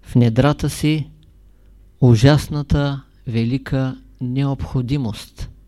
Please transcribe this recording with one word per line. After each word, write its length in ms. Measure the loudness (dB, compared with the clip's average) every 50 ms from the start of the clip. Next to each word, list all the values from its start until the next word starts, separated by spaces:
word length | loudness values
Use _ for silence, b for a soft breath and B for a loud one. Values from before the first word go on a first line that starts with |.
в 120 | _ 0 2
недрата 560 | 2 2 4 2 2 2 2 0 0 -4 -6
си, 400 | -6 -2 -2 -2 -2 -2 -6 -10 -14 -20 _ _ _ -20 -20 -20 -20 _ _ -20 -20 -20 -20 -20 _ _
ужасната 1000 | 4 4 6 6 6 6 6 4 0 -2 -6 -8 -2 0 0 0 0 -2 -4 -8 -12 _ _ _ -12
велика 760 | -6 -4 -2 -2 -2 -2 -4 -4 -4 -4 -2 -2 -4 -6 -10 -16 -20 -12 _
необходимост. 1300 | -8 -4 -2 -2 -2 -2 -2 -4 -8 -6 -4 -4 -2 -2 -4 -4 -4 -6 -6 -8 -14 -20 _ -14 -14 -14 -14 -20 -20